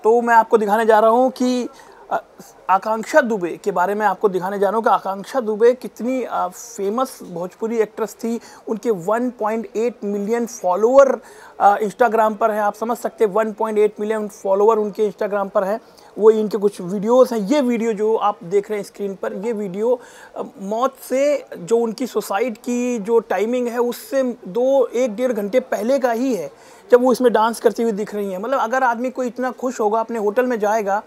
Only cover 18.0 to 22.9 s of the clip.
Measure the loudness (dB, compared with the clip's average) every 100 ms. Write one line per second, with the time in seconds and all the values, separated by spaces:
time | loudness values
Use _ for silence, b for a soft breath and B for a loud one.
18 | 0 0 -2 -4 -2 -2 -2 -8 -10 -10
19 | -8 -6 -8 -6 -6 -6 -6 -2 -2 -2
20 | B B B -12 -12 -12 -6 -2 -2 -4
21 | -6 0 0 -2 -6 -16 -2 0 0 -4
22 | -4 -4 -4 -2 -2 -4 -4 -2 -2